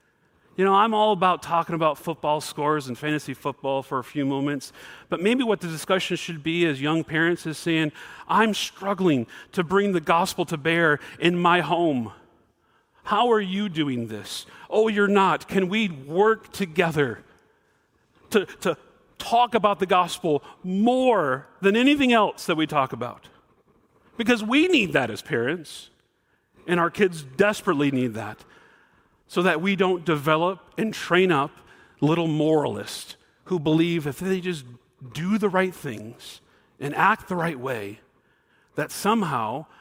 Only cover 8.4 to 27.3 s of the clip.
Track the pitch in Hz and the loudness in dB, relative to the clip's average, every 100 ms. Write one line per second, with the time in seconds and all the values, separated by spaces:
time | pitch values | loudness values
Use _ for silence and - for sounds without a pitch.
8.4 | 220 196 - - 196 190 185 131 113 - | 2 0 -6 -6 -6 0 2 2 -2 -10
9.4 | - - 156 196 202 175 151 170 185 - | -10 -4 0 0 2 0 2 2 2 -2
10.4 | 170 156 160 165 160 147 - - 170 175 | -4 -4 0 2 2 0 -4 0 0 4
11.4 | 175 175 151 170 170 131 110 - _ _ | 2 2 2 0 0 0 -4 -12 _ _
12.4 | _ _ _ _ _ _ - 208 247 214 | _ _ _ _ _ _ -2 0 2 2
13.4 | 185 196 208 156 143 120 113 104 - - | 0 -4 -4 -2 -2 -2 -6 -10 -12 -14
14.4 | - - - 214 220 208 202 202 190 151 | -14 -20 -4 2 2 2 4 4 4 2
15.4 | - 190 180 220 208 143 135 170 214 220 | 0 -2 0 0 -2 -4 -4 2 2 2
16.4 | - - 185 156 165 151 131 104 - _ | -4 -6 -4 0 0 0 -2 -2 -14 _
17.4 | _ _ _ _ _ _ _ _ - 208 | _ _ _ _ _ _ _ _ -2 -2
18.4 | 175 - 180 147 - _ _ - - 233 | -2 -6 -4 -4 -8 _ _ -14 0 2
19.4 | 240 226 202 202 180 185 170 - 175 143 | 4 2 2 0 2 2 2 -2 0 0
20.4 | - - 180 190 233 254 254 208 143 131 | -2 -14 -4 2 2 4 4 2 2 -2
21.4 | - - 196 220 269 294 254 233 185 - | -6 -2 2 4 4 4 4 4 2 -2
22.4 | - 160 156 147 131 120 120 - - _ | -2 0 0 0 -2 -4 -10 -12 -20 _
23.4 | _ _ _ _ _ _ _ - 233 233 | _ _ _ _ _ _ _ -4 0 2
24.4 | 214 277 370 311 180 143 - 107 - 127 | 4 4 4 4 2 0 0 -6 -4 -2
25.4 | 120 175 143 - - _ _ _ _ _ | -2 -4 -8 -18 -20 _ _ _ _ _
26.4 | _ _ - 170 170 196 185 160 135 | _ _ -2 0 0 2 0 0 -8